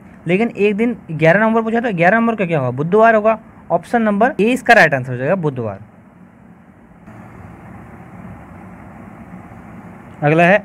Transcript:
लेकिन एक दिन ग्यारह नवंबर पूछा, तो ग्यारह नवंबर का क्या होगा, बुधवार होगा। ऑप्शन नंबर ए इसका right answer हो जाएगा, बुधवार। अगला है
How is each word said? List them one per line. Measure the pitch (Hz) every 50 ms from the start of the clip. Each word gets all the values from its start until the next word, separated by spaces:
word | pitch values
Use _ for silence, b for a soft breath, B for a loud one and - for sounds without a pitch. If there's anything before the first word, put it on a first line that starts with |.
| B B B B - 160
लेकिन | 175 190 233 240
एक | - - 196 208 214
दिन | 196 226 247 233 - - -
ग्यारह | 160 147 156 160 170 202
नवंबर | 220 220 220 233
पूछा, | 226 220 220 233
तो | 233 247 196
ग्यारह | 160 165 180 214 226
नवंबर | 233 233 226
का | 214 196
क्या | 170 170 147
होगा, | 131 123 120
बुधवार | 123 151 170 185 214 220 226 226
होगा। | 214 208 220 220 220 B B B B B -
ऑप्शन | 165 175 170 - - 233
नंबर | 226 214 202 196 226 262 - -
ए | 190
इसका | 226 254 247 - - 233
right | 214 175 151 139
answer | 131 123 131
हो | 127 120
जाएगा, | 131 143 190 196
बुधवार। | 160 151 131 123 117 110 98 98 107 - - - - - - - - - - - - - - - - - - - - - - - - - - - - - - - - - - - - - - - - - - - - - - - - - - - - - - - - - - - - - - - - - - - - - - - - - - - - - - - - - - - - - - - 151
अगला | 147 156 165 170
है | 170 196 208